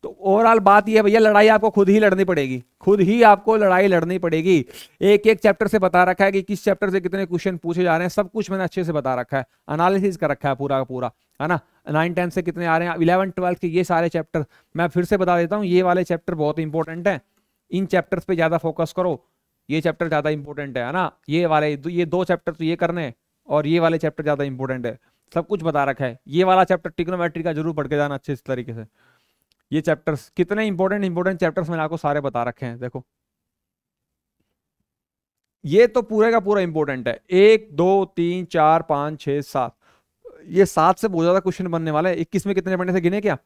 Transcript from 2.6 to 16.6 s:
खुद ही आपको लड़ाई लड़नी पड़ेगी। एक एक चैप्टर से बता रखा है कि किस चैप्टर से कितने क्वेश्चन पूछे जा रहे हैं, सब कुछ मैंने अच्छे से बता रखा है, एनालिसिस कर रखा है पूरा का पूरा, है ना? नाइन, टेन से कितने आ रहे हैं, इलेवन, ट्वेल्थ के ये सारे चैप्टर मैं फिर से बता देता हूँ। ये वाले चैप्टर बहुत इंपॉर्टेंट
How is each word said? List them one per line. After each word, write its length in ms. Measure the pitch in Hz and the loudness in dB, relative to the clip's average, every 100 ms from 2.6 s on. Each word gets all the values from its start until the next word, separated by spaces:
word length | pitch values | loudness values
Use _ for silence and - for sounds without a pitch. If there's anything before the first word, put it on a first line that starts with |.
| - _ | -10 _
खुद 200 | 185 202 | 2 4
ही 220 | 180 233 | 4 6
आपको 340 | 220 202 214 220 | 8 6 4 2
लड़ाई 300 | 202 185 196 | 4 4 4
लड़नी 320 | 175 165 185 | 2 0 -4
पड़ेगी। 480 | 170 160 170 170 123 - - _ | -2 -2 2 2 0 -14 -20 _
एक 260 | 190 208 214 | 4 4 4
एक 140 | 214 | 4
चैप्टर 260 | 214 196 214 | 2 2 0
से 120 | 214 | 0
बता 260 | 185 180 | 2 4
रखा 200 | 180 180 | 2 2
है 80 | 196 | 2
कि 100 | 196 | 0
किस 220 | 185 196 | -4 -2
चैप्टर 260 | 208 190 202 | -2 0 0
से 100 | 185 | -2
कितने 260 | 175 196 185 | -4 -6 -4
क्वेश्चन 300 | 175 196 175 | -4 -4 -6
पूछे 260 | 170 170 | -6 -2
जा 140 | 180 160 | 0 0
रहे 80 | |
हैं, 40 | 180 | 0
सब 220 | - 190 | -2 -4
कुछ 200 | 226 196 | -6 -4
मैंने 140 | 196 | -4
अच्छे 200 | 180 - | -4 -4
से 80 | 170 | -2
बता 220 | 151 131 | -2 -2
रखा 240 | 127 123 139 | -4 -4 -6
है, 60 | 123 _ - | -6 _ -8
एनालिसिस 460 | 151 175 196 196 165 | -2 0 2 -2 -2
कर 140 | 151 | -4
रखा 180 | 143 143 | -2 -4
है 60 | |
पूरा 240 | 127 139 135 | -4 -2 -2
का 60 | |
पूरा, 260 | 127 127 123 _ _ _ | -4 -6 -8 _ _ _
है 60 | 151 | -4
ना? 120 | 175 _ _ - | -4 _ _ -4
नाइन, 240 | 151 170 | -2 0
टेन 160 | 175 180 | -2 -4
से 120 | 185 | -4
कितने 240 | 175 160 170 | -6 -6 -2
आ 120 | 160 | -2
रहे 100 | 175 | -2
हैं, 80 | 165 | 0
इलेवन, 340 | 165 185 190 | 2 2 0
ट्वेल्थ 280 | 175 180 180 | -4 -4 -4
के 100 | 175 | -2
ये 160 | 165 | -2
सारे 240 | 175 165 170 | 0 0 0
चैप्टर 360 | 170 156 165 139 _ _ 175 | -4 -6 -6 -6 _ _ -4
मैं 120 | 170 | -2
फिर 160 | 180 | -2
से 120 | 180 202 | -2 0
बता 200 | 180 175 | 2 0
देता 180 | 170 208 | 0 -2
हूँ। 80 | |
ये 180 | 196 180 | 0 2
वाले 220 | 185 175 | 2 0
चैप्टर 300 | 180 165 - | 0 -4 -4
बहुत 240 | 170 151 | -4 -2
इंपॉर्टेंट 500 | 151 | -2